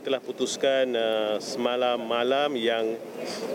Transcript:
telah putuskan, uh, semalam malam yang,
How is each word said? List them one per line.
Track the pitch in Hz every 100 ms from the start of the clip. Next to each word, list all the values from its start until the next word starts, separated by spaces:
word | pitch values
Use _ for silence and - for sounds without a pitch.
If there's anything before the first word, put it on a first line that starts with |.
telah | 143 131
putuskan, | - 123 123 - 139 135 127
uh, | 117 113 110 107 104
semalam | 90 - 120 123 123 120
malam | 113 117 123 135 147
yang, | 131 113 113 113 113 - - 123 - -